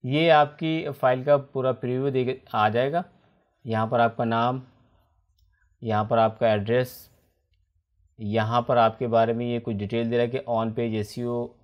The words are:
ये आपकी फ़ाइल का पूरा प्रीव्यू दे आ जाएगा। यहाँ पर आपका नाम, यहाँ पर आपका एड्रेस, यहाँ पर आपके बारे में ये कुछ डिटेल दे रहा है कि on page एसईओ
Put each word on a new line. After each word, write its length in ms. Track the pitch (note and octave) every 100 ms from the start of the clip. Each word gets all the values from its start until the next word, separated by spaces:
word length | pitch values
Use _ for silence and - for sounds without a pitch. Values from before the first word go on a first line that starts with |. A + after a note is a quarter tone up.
| B2
ये 240 | D3 E3
आपकी 600 | D3+ D3 - D#3+ D#3+ D3
फ़ाइल 340 | C#3 C3 B2+
का 140 | C3 C#3+
पूरा 340 | C3+ C3+ C3
प्रीव्यू 400 | B2+ B2 B2+ C#3
दे 320 | C3 B2+ - -
आ 160 | A2+ A2
जाएगा। 340 | A2+ C3+ E3 F3+ _ _ _ _ _ -
यहाँ 220 | A2 A2+
पर 120 | B2
आपका 260 | A#2 A2+ A#2
नाम, 380 | A#2 A#2+ C3 B2+ _ _ _ _ _ _ _ _ _ _ _
यहाँ 220 | A2+ G#2+ G#2+
पर 120 | A#2
आपका 360 | A2+ A2+ A2+
एड्रेस, 580 | G#2+ G2+ B2 B2 - - _ _ _ _ _ _ _ _ _ _ -
यहाँ 420 | G#2 A2 A2 A#2+
पर 160 | A#2 B2
आपके 300 | A2+ - B2
बारे 260 | A2+ A2+
में 120 | A#2 A#2+
ये 140 | A#2+
कुछ 160 | A#2 G#2
डिटेल 340 | G2+ A#2 A2+
दे 80 | A#2
रहा 80 | A#2+
है 60 |
कि 60 | C3
on 320 | - A2+ A2+
page 240 | A2+ A#2 A2
एसईओ 600 | G#2 - A#2+ A#2+ A#2+ _